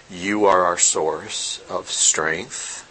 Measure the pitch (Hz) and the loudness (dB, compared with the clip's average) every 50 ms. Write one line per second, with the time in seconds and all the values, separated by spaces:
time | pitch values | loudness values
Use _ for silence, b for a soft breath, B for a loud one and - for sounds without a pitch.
0 | B - 95 87 90 98 104 104 104 98 95 92 90 87 87 87 - - - 98 | B -16 -12 -6 -4 -2 0 4 6 6 6 6 4 2 2 2 2 0 2 0
1 | 80 78 78 76 98 107 - - - - - - - - 95 92 95 - - - | 0 -2 -2 -4 -6 -8 -8 -6 -6 -6 -8 -10 -10 -8 -8 -8 -8 -6 -2 0
2 | - - - - 78 80 80 85 107 143 - - - - - - - - | 2 2 2 2 0 0 -2 -4 -6 -10 -12 -12 -10 -10 -12 -14 -16 -18